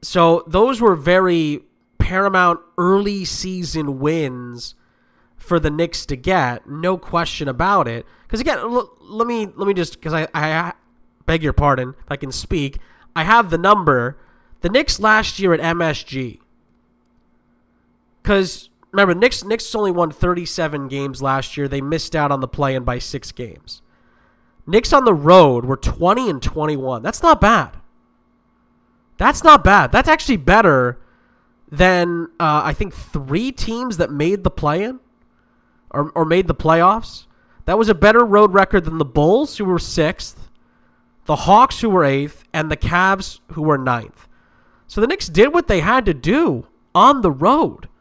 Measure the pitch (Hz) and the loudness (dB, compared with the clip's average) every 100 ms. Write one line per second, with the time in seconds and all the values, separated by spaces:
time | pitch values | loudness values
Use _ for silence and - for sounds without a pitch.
0 | - 180 170 170 - 170 233 247 226 175 | -4 2 4 2 0 0 2 4 2 2
1 | 143 180 185 170 156 147 _ _ _ _ | 2 2 2 0 -2 -6 _ _ _ _
2 | - 185 196 190 180 170 _ - 175 196 | -2 0 0 2 2 0 _ -4 0 2
3 | 202 202 185 - 185 185 170 160 147 131 | 0 -6 -8 -8 -8 -8 -6 -6 -6 -4
4 | 143 165 147 123 123 120 - - _ _ | -2 -2 -4 -8 -14 -16 -18 -20 _ _
5 | _ _ _ _ - 175 156 147 165 - | _ _ _ _ -4 -2 -2 -4 -4 -6
6 | - 135 127 185 131 120 - 147 175 185 | -10 -8 -2 -2 -2 -6 -12 -8 -4 -4
7 | - 170 170 - 143 123 175 196 135 117 | -4 -6 -6 -6 -8 -4 -2 0 -2 -6
8 | - _ - 220 - 240 175 240 - _ | -14 _ -10 -6 -4 -4 -4 -4 -6 _
9 | _ 208 233 233 208 - 196 196 165 - | _ -8 -4 -4 -6 -6 -4 -2 -4 -8
10 | 165 160 156 160 151 160 170 - _ _ | -8 -6 -6 -6 -4 -4 -6 -12 _ _
11 | _ _ - 165 156 131 143 131 127 135 | _ _ -4 -2 0 0 2 0 -2 -10
12 | - 139 139 127 - 180 139 - - _ | -12 -10 -8 -10 -6 -4 -4 -8 -14 _
13 | _ - 160 226 202 165 180 208 156 127 | _ -6 2 2 2 0 2 2 2 0
14 | 120 139 _ _ _ - 180 226 311 - | 0 -8 _ _ _ -8 -2 0 0 -2
15 | 214 214 214 - 190 165 165 170 165 147 | 2 2 0 -2 0 0 0 -2 -2 -4
16 | - 135 123 - _ _ _ _ _ _ | -8 -10 -10 -14 _ _ _ _ _ _
17 | _ _ _ _ _ _ _ _ _ _ | _ _ _ _ _ _ _ _ _ _
18 | _ _ - 202 185 - - _ _ 196 | _ _ -2 0 0 -6 -18 _ _ 0
19 | 196 175 240 - 190 220 - 226 202 175 | 2 4 0 0 -6 -6 -6 -4 -2 0
20 | 165 147 180 175 170 - 160 147 139 139 | -2 0 -2 -2 -6 -6 -4 -6 -8 -8
21 | 139 127 135 135 127 - 139 139 139 160 | -8 -6 -4 -4 -4 -8 -6 -4 -4 -6
22 | - 160 147 139 131 - 143 131 123 123 | -4 -2 -2 -2 -4 -4 -4 -2 -4 -6
23 | - 139 - - 120 78 - - _ _ | -8 -12 -12 -14 -14 -14 -20 -20 _ _
24 | _ _ _ _ _ _ - 190 - 277 | _ _ _ _ _ _ 0 0 4 4
25 | 247 175 143 185 156 120 123 135 - - | 4 2 6 8 8 4 -2 -4 -4 -2
26 | 170 220 254 143 - 156 151 147 131 120 | 0 0 0 -4 -6 -4 -4 -4 -4 -6
27 | 127 - 339 311 208 220 135 - - _ | -6 -2 2 4 4 2 -2 -12 -20 _
28 | _ _ _ _ _ _ _ _ _ _ | _ _ _ _ _ _ _ _ _ _
29 | _ _ 220 294 330 294 185 202 131 226 | _ _ -2 2 6 8 8 4 4 2
30 | 254 311 - 180 135 202 202 139 123 120 | 2 0 0 -2 2 4 6 4 0 -4
31 | - _ _ _ _ _ _ 147 180 180 | -18 _ _ _ _ _ _ 0 2 4
32 | 175 170 165 _ 165 151 151 151 208 - | 0 -4 -8 _ -2 0 -2 -4 -8 -10
33 | - 156 135 151 254 262 - 233 254 185 | -12 -10 -4 -4 -4 -4 -6 -4 -6 -4
34 | 170 143 156 202 175 - 151 156 208 254 | -4 -2 -2 0 -2 -2 -2 -2 -4 -10
35 | _ _ _ _ _ _ _ _ _ - | _ _ _ _ _ _ _ _ _ -6
36 | 147 - 160 170 180 147 160 160 175 214 | -4 -2 0 0 0 -2 0 2 4 2
37 | - - - _ _ _ - 190 226 185 | -4 -18 -20 _ _ _ -2 0 2 4
38 | 202 226 240 202 208 185 190 202 160 160 | 6 6 6 6 6 4 2 2 0 -4
39 | 143 175 151 220 294 - 202 175 - - | -2 0 2 2 0 -4 -2 -2 -4 -2
40 | 156 180 - - - _ _ _ _ _ | -2 -4 -12 -16 -20 _ _ _ _ _
41 | _ _ - 151 - 202 262 - 233 190 | _ _ -6 -4 4 4 4 2 0 2
42 | 147 135 147 - _ 160 156 151 - 175 | 2 0 -4 -12 _ -8 -6 -4 -2 0
43 | 190 196 190 - _ - 156 143 131 120 | 2 0 -4 -14 _ -6 -2 0 0 -4
44 | 104 _ _ _ _ _ _ _ _ - | -6 _ _ _ _ _ _ _ _ -2
45 | 226 392 - 160 247 339 - 196 160 254 | -2 -2 -2 4 4 4 0 0 2 0
46 | 202 151 143 254 320 127 - _ _ 175 | 0 -4 0 0 0 -2 -8 _ _ 4
47 | 220 277 196 135 170 285 220 - - _ | 4 4 0 0 2 2 0 -4 -20 _